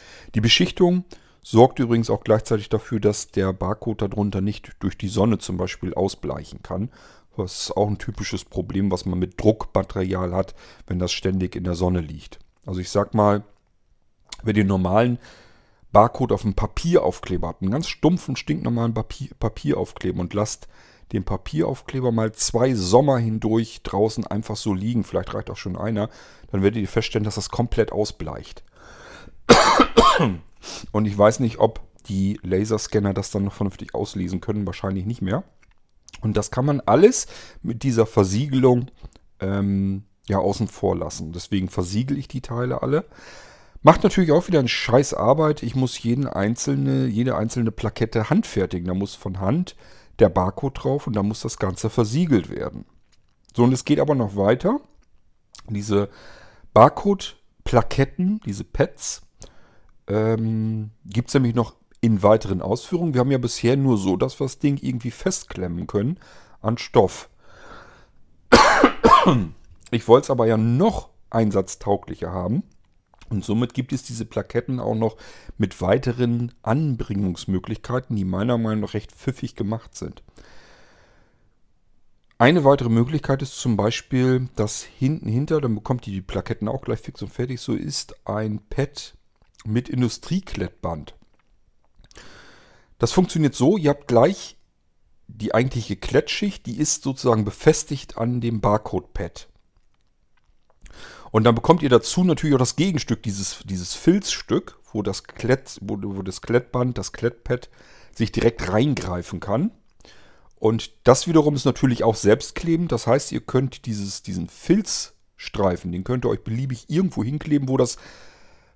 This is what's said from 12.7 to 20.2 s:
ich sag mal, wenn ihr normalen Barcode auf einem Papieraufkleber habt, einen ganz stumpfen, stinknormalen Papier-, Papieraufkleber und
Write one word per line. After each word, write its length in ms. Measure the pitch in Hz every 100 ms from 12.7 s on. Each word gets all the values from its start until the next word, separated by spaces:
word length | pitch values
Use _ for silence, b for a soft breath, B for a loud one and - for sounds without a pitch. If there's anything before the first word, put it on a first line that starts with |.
| 92
ich 100 | 90
sag 240 | 101 101
mal, 300 | 110 104 101 104 _ _ _ _ _ _ _ - -
wenn 120 | 110 104
ihr 100 | 98
normalen 540 | 95 90 101 123 120 b b b b b b b
Barcode 400 | 101 113 - 127
auf 120 | 101
einem 120 | 104 95
Papieraufkleber 920 | 104 - 170 175 - - - 180 -
habt, 140 | -
einen 100 | 190
ganz 160 | 160 170
stumpfen, 480 | - 151 175 - 131
stinknormalen 580 | - 151 - 117 117
Papier-, 400 | 113 - - 131 -
Papieraufkleber 800 | 113 - - - - - 92
und 140 | 92